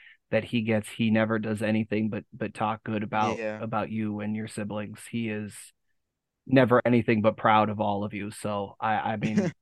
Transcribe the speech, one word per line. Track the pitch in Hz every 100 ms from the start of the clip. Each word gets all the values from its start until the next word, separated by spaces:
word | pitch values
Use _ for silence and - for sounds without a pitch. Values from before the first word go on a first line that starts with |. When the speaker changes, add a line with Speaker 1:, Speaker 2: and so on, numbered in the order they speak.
| - - _
Speaker 1:
that | 113
he | 107 120
gets, | 110 110 104
he | - 113
never | 110 110 110
does | 110 104
anything | 107 110 110 104 110
but, | 104 -
but | 127 104
talk | - 107 110
good | - 107
about, | 104 107 107 107
Speaker 2:
Yeah. | 110 107
Speaker 1:
about | 110 110 87
you | 110 107 104
and | 104 107
your | 110
siblings. | - 104 104 104 107 -
He | 117 113
is | 107 104 - - _ _ _ _ _ _ _ -
never | 131 120 123
anything | 120 120 107 113
but | 107 107
proud | 117 107 107
of | 104
all | 104 101
of | 104
you. | 101 101
So | 107 107 104 98 -
I, | 110 107 104
I | 107
mean, | 110 110 180 -